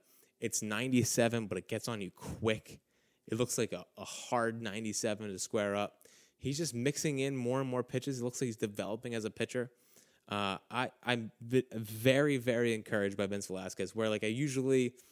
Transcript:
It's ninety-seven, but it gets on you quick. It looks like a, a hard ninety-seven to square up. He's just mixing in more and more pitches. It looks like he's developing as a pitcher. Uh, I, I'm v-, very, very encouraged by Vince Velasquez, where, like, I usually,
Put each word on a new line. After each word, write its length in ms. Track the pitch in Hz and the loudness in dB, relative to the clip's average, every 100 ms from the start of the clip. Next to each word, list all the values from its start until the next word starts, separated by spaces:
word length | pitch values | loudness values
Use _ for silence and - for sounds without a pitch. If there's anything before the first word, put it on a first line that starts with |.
| _ _ _ - | _ _ _ -8
It's 240 | 117 - | -4 -2
ninety-seven, 840 | 107 107 127 127 117 - 117 117 104 | -2 -2 2 4 4 4 4 2 -2
but 100 | 92 | -4
it 100 | - | -4
gets 200 | 110 - | -6 -4
on 140 | 110 | -6
you 80 | 92 | -6
quick. 720 | - - - 110 107 - - _ _ _ _ - | -10 -12 -4 0 0 -4 -20 _ _ _ _ -6
It 100 | 113 | -2
looks 200 | 120 - | 0 0
like 140 | 110 | -2
a, 140 | 90 90 - | -4 -10 -14
a 60 | 98 | -12
hard 560 | - - 123 113 113 | -10 -2 0 0 -2
ninety-seven 680 | 113 104 110 101 113 104 107 | -6 -4 -4 -2 -2 -2 -6
to 80 | 92 | -8
square 380 | - 110 101 101 | -4 0 2 2
up. 240 | 101 - - - - _ | 0 -4 -20 -20 -20 _
He's 220 | 131 143 | -6 -4
just 160 | 165 | -4
mixing 460 | 117 131 - 160 139 | 0 0 0 0 0
in 180 | 135 135 | 0 0
more 240 | 120 131 | 0 0
and 80 | 135 | 0
more 140 | 127 | -2
pitches. 360 | 120 131 143 127 | -2 -2 -2 -2
It 40 | |
looks 180 | 120 - | -2 -2
like 60 | 131 | -4
he's 100 | 110 | -2
developing 560 | 110 104 92 117 127 | -4 -2 -4 -4 -4
as 120 | 117 107 | -4 -4
a 40 | |
pitcher. 400 | - 113 123 123 _ _ - - _ - | -2 -4 -2 -4 _ _ -20 -20 _ -4
Uh, 300 | 101 98 95 - | 0 0 -2 -4
I, 180 | 113 127 - | -4 -4 -4
I'm 280 | 120 120 110 - | -2 0 -2 -10
v-, 240 | 117 127 - | 2 2 2
very, 680 | 113 107 110 123 131 147 135 | -2 -6 2 6 6 6 4
very 360 | 117 117 120 | 2 4 4
encouraged 440 | 110 101 110 101 98 | 2 0 0 2 0
by 100 | 98 | 0
Vince 180 | 101 - | -2 -4
Velasquez, 500 | 92 92 - 92 110 | -6 -6 -4 -4 0
where, 140 | 110 | 0
like, 140 | 107 | 2
I 40 | 107 | 0
usually, 680 | 117 147 131 131 131 123 - - | 0 0 2 4 6 4 0 -20